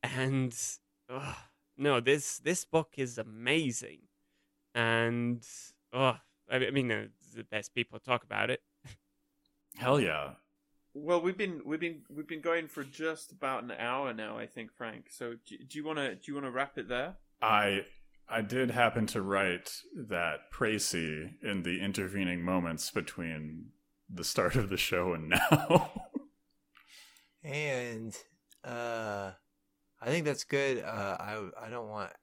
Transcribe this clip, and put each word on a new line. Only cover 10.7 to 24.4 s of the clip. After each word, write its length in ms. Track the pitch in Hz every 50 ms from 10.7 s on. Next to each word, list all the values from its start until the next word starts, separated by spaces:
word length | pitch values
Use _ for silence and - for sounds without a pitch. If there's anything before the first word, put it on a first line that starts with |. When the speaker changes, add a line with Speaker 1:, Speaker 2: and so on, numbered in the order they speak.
| _ _ _ _ _
Speaker 3:
Well, 260 | 143 147 151 175 175
we've 160 | 165 180 190
been, 260 | 190 208 190 170 147 -
we've 140 | - 156 156
been, 220 | 170 170 165 147 117 _
we've 180 | 139 147 151
been 140 | 147 165 156
going 260 | 147 175 165 170 160
for 160 | 151 - 147
just 480 | 139 135 123 - 156 160 160 156 - -
about 300 | - - - 135 131 120
an 100 | 113 120
hour 400 | 110 - 113 120 127 131 143 131
now, 260 | 117 110 110 107 110 113
I 80 | 113
think, 260 | 110 - 127 113 110
Frank. 340 | _ _ 123 113 110 120 - -
So 240 | - - 127 120 120 120 _
do, 100 | - 113 -
do 200 | - 131 - 151
you 60 | 147
wanna, 300 | 156 160 151 139 131 98
do 60 | - -
you 80 | - 139
wanna 160 | 143 139 131
wrap 260 | 120 131 139 139 - 135
it 100 | 120 95
there? 260 | 123 123 135 170 185 - _ _ _ _
Speaker 2:
I, 420 | - 110 110 104 104 101 98 98 - - - - - - _ - _ -
I 140 | 113 113
did 280 | 107 98 120 127 131 120
happen 340 | 110 120 120 113 - 117 110 104
to 140 | - 107
write 480 | 95 98 98 98 98 92 87 87 - - - - - - - 185 127 107
that 420 | 101 85 85 82 76 73 - _
précis 800 | - - 131 107 110 104 - - - 87 82 78 78 76 78 - - -
in 200 | - - 101 95
the 180 | 85 87 90 95
intervening 640 | 98 98 95 - 98 92 95 101 95 90 90 87
moments 480 | 85 90 92 92 87 82 80 78 - -
between 760 | - 107 82 - - - 87 82 80 78 78 76 78 82 - - - _ _ _ _ _ _ _
the 140 | - 87 82
start 320 | - - -